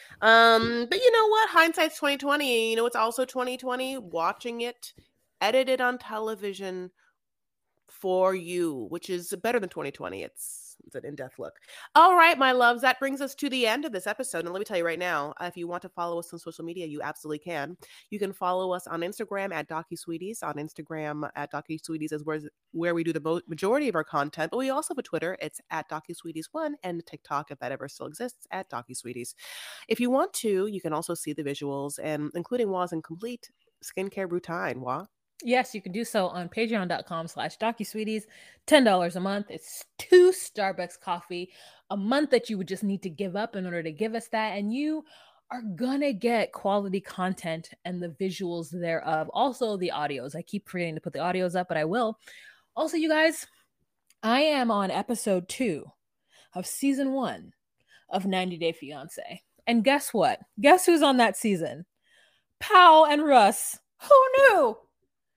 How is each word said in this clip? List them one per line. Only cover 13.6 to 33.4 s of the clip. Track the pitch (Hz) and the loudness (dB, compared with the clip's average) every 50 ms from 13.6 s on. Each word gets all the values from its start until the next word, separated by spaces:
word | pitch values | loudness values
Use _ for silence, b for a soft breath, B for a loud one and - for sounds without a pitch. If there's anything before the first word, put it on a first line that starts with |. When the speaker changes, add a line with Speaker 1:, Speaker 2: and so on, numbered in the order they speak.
| 240 | 0
Speaker 1:
end | 220 220 285 294 | 0 0 0 -2
of | 311 | -4
this | 220 185 - 208 | -6 -6 -6 -6
episode. | 214 - 262 - - 170 165 | -6 -6 -6 -6 -6 -6 -6
And | 170 175 | -6 -6
let | 190 | -8
me | 214 | -6
tell | - 214 180 | -4 -2 -2
you | 170 | -2
right | 170 160 165 | -2 -2 -2
now, | 180 180 170 147 143 151 143 - | -2 -2 -2 -2 -4 -6 -8 -8
uh, | - | -10
if | - - 185 | -10 -8 -10
you | 170 170 | -8 -8
want | 175 180 - | -8 -8 -10
to | 180 | -12
follow | - 180 170 170 170 170 | -8 -8 -6 -6 -6 -6
us | 170 - - | -8 -10 -14
on | 170 | -14
social | - 170 165 - 170 | -14 -14 -14 -12 -12
media, | 165 170 185 175 | -12 -10 -10 -10
you | 156 147 147 | -10 -10 -8
absolutely | 139 143 156 - - 151 151 151 | -8 -10 -10 -10 -10 -10 -10 -8
can. | - 175 170 147 139 147 180 B B B B B B B | -8 -8 -8 -8 -8 -8 -10 B B B B B B B
You | 208 202 | -8 -6
can | 202 190 190 | -6 -8 -6
follow | - 190 180 180 185 185 185 180 | -6 -4 -2 -2 -2 -2 -4 -4
us | 180 - | -6 -8
on | - 160 170 | -8 -8 -6
Instagram | 170 180 208 - 220 202 202 196 196 202 175 | -6 -8 -8 -10 -10 -10 -8 -8 -6 -6 -6
at | 156 147 - | -8 -8 -8
Docu | 160 160 165 - 170 165 | -8 -10 -10 -10 -14 -14
Sweeties, | - - 165 160 180 202 233 - - | -10 -10 -10 -10 -10 -10 -10 -10 -10
on | 156 143 | -8 -8
Instagram | 147 151 156 - - 151 - 165 156 151 151 147 151 151 - - | -8 -10 -10 -12 -16 -14 -12 -10 -8 -8 -6 -6 -8 -8 -10 -8
at | - 151 - | -10 -10 -10
Docu | - 147 151 - 156 156 - | -10 -10 -10 -10 -12 -12 -10
Sweeties | - 160 156 151 156 | -10 -8 -8 -6 -6
is | 156 151 151 | -8 -8 -6
where, | 160 156 156 151 151 - _ _ _ | -6 -6 -6 -8 -12 -18 _ _ _
where | - 165 165 175 170 | -8 -4 -2 -2 -2
we | 170 160 | 0 -2
do | 165 160 | -2 -4
the | 160 | -4
mo-, | 147 160 165 175 - - | -2 -2 -4 -4 -4 -8
majority | 165 143 190 196 240 285 302 247 | -8 -4 -2 0 0 0 0 0
of | 175 | -2
our | 160 156 | -2 -4
content, | - - 147 143 151 - - 156 165 | -2 -2 -2 -2 -2 -4 -6 -6 -4
but | - 240 | -4 -4
we | 262 269 | -2 -2
also | 269 285 311 - 330 | -2 -4 -4 -6 -6
have | 269 | -8
a | - | -8
Twitter. | - - 160 156 170 190 - | -6 -6 -6 -4 -6 -6 -8
It's | - 151 - - - _ | -10 -12 -12 -14 -14 _
at | 165 160 151 - | -8 -8 -8 -8
Docu | 156 156 - - 170 | -10 -12 -12 -12 -16
Sweeties | - - 165 156 160 160 - | -16 -14 -12 -12 -12 -12 -10
one, | - 311 320 302 294 - - | -8 -6 -6 -6 -6 -8 -8
and | 185 170 165 - | -8 -8 -8 -10
TikTok, | - - - _ - 147 143 151 - | -12 -18 -20 _ -6 -6 -6 -6 -8
if | 143 - | -10 -10
that | 139 123 | -8 -8
ever | 135 131 131 143 | -8 -8 -10 -14
still | - - 135 - | -14 -14 -14 -14
exists, | 156 - 240 247 - _ - - | -10 -10 -10 -10 -10 _ -14 -12
at | - 185 190 - | -10 -10 -10 -10
Docu | - 123 120 - 127 | -10 -12 -12 -12 -14
Sweeties. | - - 120 123 120 123 - B B B B B B B B B B B - | -14 -12 -12 -12 -12 -12 -14 B B B B B B B B B B B -4
If | 226 220 | -2 0
you | 240 247 | 0 2
want | 254 269 339 392 - | 2 2 0 0 -4
to, | - - 220 196 185 190 220 | -4 -2 0 0 0 0 -2
you | 208 185 | -4 -6
can | - 160 156 | -6 -4 -4
also | 151 165 - 170 | -4 -4 -4 -6
see | - - 156 147 | -6 -6 -8 -8
the | 160 151 | -6 -6
visuals, | 139 143 - 147 143 139 139 139 143 143 - - | -6 -6 -6 -6 -6 -6 -6 -6 -8 -8 -8 -6
and | 156 151 147 147 147 - | -6 -4 -4 -6 -6 -6
including | 175 170 - 247 247 233 196 | -8 -6 -4 -4 -2 -2 -2
Wa's | 190 180 180 175 170 | -2 -2 -4 -4 -4
incomplete | 160 156 - 165 175 226 240 247 233 | -8 -8 -10 -12 -12 -10 -12 -12 -14